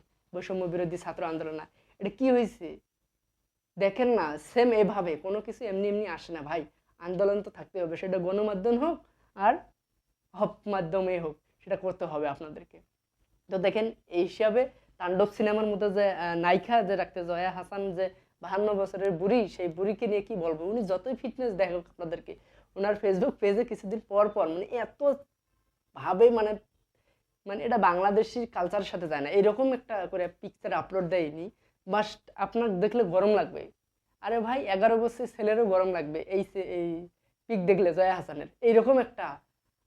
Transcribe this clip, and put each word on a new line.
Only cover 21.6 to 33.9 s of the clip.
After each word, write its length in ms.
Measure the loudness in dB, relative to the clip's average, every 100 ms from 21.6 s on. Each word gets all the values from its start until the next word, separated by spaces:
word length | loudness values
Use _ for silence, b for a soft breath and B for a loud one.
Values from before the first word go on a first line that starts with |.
| -2 -2 -8
আপনাদেরকে, 400 | -12 -8 -8 -10 -18 b b b -4
ওনার 180 | -2 0
Facebook 340 | 0 2 0 0
পেজে 220 | 0 0 -2
কিছুদিন 280 | -6 -8 -8 -2
পর 140 | 2 2 2
পর, 100 | -2
মানে, 120 | -2 -6 -6 -6
এত 160 | -2 0 0 -4 _ _ _ _ _ _ -8
ভাবে, 260 | -2 6 6 6
মানে, 140 | 0 -4 -10 _ _ _ _ _ _ _ -12
মানে, 120 | -6 -2
এটা 100 | 2 4
বাংলাদেশি 500 | 4 4 4 2 -2 -6 -4
কালচারের 340 | -2 -2 -4
সাথে 160 | -6 -4
যায় 120 | -4 0
না, 40 | 4
এরকম 280 | 4 4 2 0
একটা 180 | -4 -6 -4
করে 140 | -4 -4 -6
পিকচার 300 | -18 -12 -4 -4
আপলোড 260 | -2 -2 0
দেয়নি। 340 | 0 0 -4 -12 -14 _ _ -2
Must 300 | -2 -2 -6 _ -8 -4
আপনার 240 | 0 0 2
দেখলে 180 | 2 2 2 4
গরম 160 | 4 4
লাগবে। 220 | 2 -4 -14 _ _